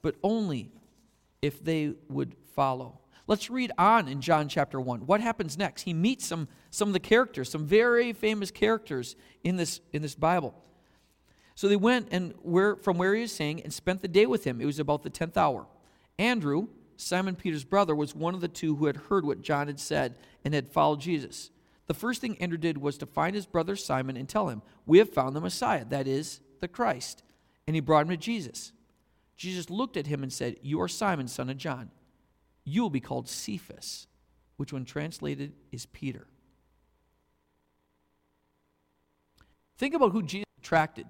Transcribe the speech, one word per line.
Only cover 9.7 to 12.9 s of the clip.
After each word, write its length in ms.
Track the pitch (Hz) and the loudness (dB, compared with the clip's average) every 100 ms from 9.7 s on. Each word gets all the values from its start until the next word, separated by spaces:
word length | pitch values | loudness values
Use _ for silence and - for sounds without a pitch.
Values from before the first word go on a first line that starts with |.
| - _ | -4 _
in 80 | 147 | -6
this 140 | 151 | -6
Bible. 400 | - 160 180 135 - - _ _ _ _ _ _ _ _ | 0 2 2 -2 -10 -20 _ _ _ _ _ _ _ _
So 120 | - 196 | 0 4
they 80 | |
went 320 | 202 220 247 - | 6 6 4 2
and 220 | 180 175 - | -2 -2 -8
where, 340 | - 175 208 | 2 4 4
from 220 | 202 - | 2 0